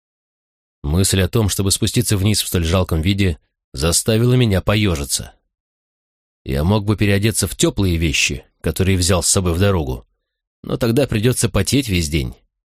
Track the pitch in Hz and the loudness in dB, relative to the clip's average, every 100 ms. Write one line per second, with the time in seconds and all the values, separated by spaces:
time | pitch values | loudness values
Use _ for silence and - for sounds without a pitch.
0 | _ _ _ _ _ _ _ _ 73 85 | _ _ _ _ _ _ _ _ -2 0
1 | 95 95 90 117 101 - 98 - 107 123 | 2 0 0 0 0 -2 -2 -2 -2 -2
2 | - 101 101 101 - 90 80 95 87 82 | 0 0 2 0 -2 -2 0 0 0 0
3 | 82 101 95 82 _ _ _ 131 170 165 | 0 0 0 -2 _ _ _ -4 0 0
4 | - 110 123 127 117 92 - 107 104 78 | 0 2 2 2 2 2 0 0 0 -2
5 | 71 - - - _ _ _ _ _ _ | -4 -8 -8 -18 _ _ _ _ _ _
6 | _ _ _ _ - 67 82 107 101 101 | _ _ _ _ -6 -2 2 0 0 0
7 | 104 98 110 - 98 - 170 - 95 82 | 0 2 0 -2 -4 -2 -2 0 0 0
8 | 82 69 - 67 - _ 82 78 92 92 | 0 0 -2 -4 -12 _ -4 0 0 2
9 | 87 90 - 101 90 82 101 92 67 62 | 2 0 0 0 0 2 2 0 -2 -8
10 | - _ _ _ _ _ - - 117 120 | -12 _ _ _ _ _ -8 -2 0 2
11 | 131 110 120 120 104 104 92 131 123 90 | 2 2 0 0 0 0 0 0 0 -2
12 | 76 78 62 - _ _ _ | 0 -2 -4 -10 _ _ _